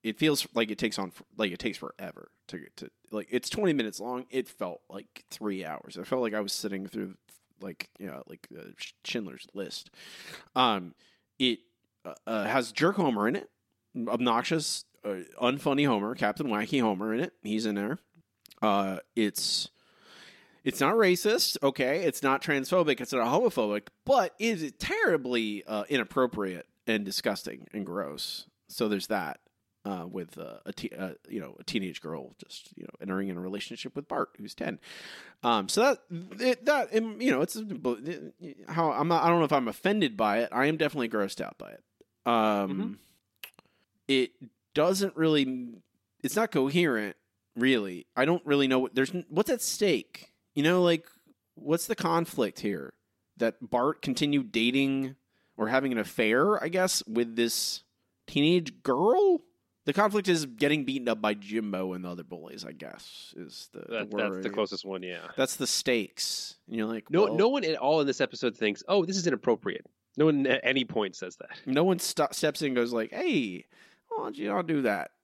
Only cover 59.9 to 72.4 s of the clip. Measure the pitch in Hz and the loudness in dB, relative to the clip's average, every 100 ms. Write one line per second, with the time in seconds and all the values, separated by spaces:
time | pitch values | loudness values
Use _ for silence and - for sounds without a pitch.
59.9 | 165 208 208 190 170 143 113 143 151 131 | 2 2 2 2 0 0 0 2 2 0
60.9 | 135 120 110 107 104 101 110 104 92 92 | -2 0 0 0 -2 -2 -4 -2 -4 -4
61.9 | 92 90 87 85 87 80 - - 76 - | -6 -8 -10 -10 -14 -12 -14 -14 -14 -16
62.9 | - - - - - 82 - - - - | -16 -18 -18 -18 -16 -16 -16 -18 -16 -8
63.9 | 113 104 104 104 92 98 101 101 95 95 | -6 -4 -2 -2 -2 -4 0 -2 -2 -8
64.9 | 95 90 87 85 107 135 - 131 - - | -8 -8 -10 -8 -2 -2 0 -2 -2 0
65.9 | 120 98 - - - - - - 113 107 | 0 -2 -6 -6 -6 -8 -16 -8 -4 -4
66.9 | 113 - 160 208 185 220 277 170 156 131 | -6 0 4 4 6 4 4 0 0 2
67.9 | 156 139 127 131 117 123 - 107 98 - | 4 2 2 0 0 -2 2 0 0 2
68.9 | 196 170 190 170 120 - 113 98 - - | 2 2 0 0 0 2 2 0 -6 -12
69.9 | _ _ - 156 143 135 127 120 131 117 | _ _ 2 4 6 4 2 4 2 0
70.9 | 113 98 - 92 - - - - 135 185 | 0 -2 -4 -12 -12 -18 -12 0 4 4
71.9 | 175 - - 147 - | 2 0 0 0 2